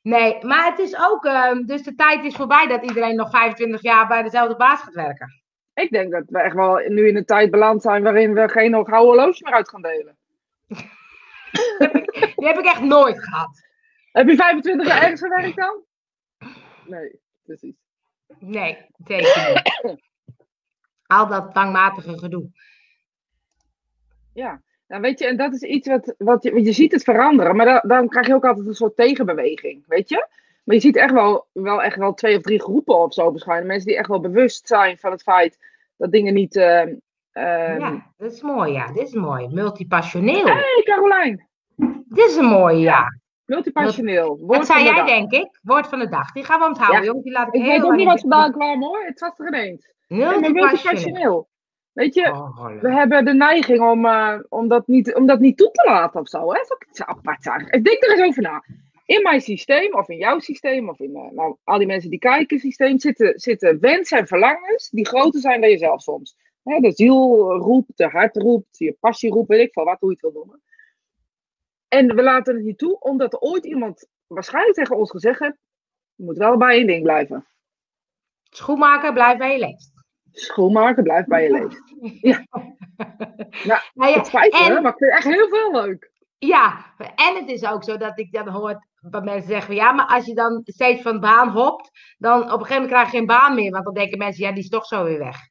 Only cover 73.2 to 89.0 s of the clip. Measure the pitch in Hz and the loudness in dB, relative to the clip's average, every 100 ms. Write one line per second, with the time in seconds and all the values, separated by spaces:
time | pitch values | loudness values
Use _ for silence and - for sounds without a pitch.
73.2 | 247 - 285 359 - 285 220 170 _ _ | -4 -4 -4 -6 -6 -8 -8 -12 _ _
74.2 | _ 170 185 294 440 370 285 214 208 185 | _ -14 -8 -2 0 0 -2 -4 -4 -4
75.2 | 208 254 294 294 _ _ _ _ _ _ | -4 -2 -8 -10 _ _ _ _ _ _
76.2 | 180 165 208 240 247 240 226 170 160 151 | -14 -2 0 4 4 4 2 0 0 0
77.2 | 143 269 _ _ _ _ _ _ _ _ | -2 -10 _ _ _ _ _ _ _ _
78.2 | _ _ _ - - 285 294 285 302 254 | _ _ _ -14 -6 0 2 2 0 2
79.2 | 240 240 262 269 180 - _ _ _ _ | 2 2 -2 -4 -4 -10 _ _ _ _
80.2 | _ - - - 185 214 226 233 160 165 | _ -20 -10 0 2 4 4 2 2 0
81.2 | 180 165 156 131 113 - _ - 233 - | 2 0 2 0 -2 -12 _ -18 -18 -2
82.2 | 254 - - 240 - _ - _ 220 _ | 0 0 -4 -16 -16 _ -20 _ -16 _
83.2 | 214 - - - 196 220 - - 262 294 | -18 -16 -18 -10 -2 -2 -2 0 2 2
84.2 | - 240 427 339 339 330 277 - 269 330 | 0 2 4 4 4 2 0 2 2 2
85.2 | 285 349 427 415 440 277 202 185 _ _ | 0 2 2 0 -2 -2 -4 -10 _ _
86.2 | _ _ 277 330 220 - - _ - - | _ _ 2 2 2 -2 -20 _ -16 -2
87.2 | 320 381 269 240 214 214 - 214 214 214 | -2 -2 -8 -8 -8 -8 -10 -10 -10 -10
88.2 | 190 220 202 196 208 208 _ _ | -10 -10 -8 -10 -10 -12 _ _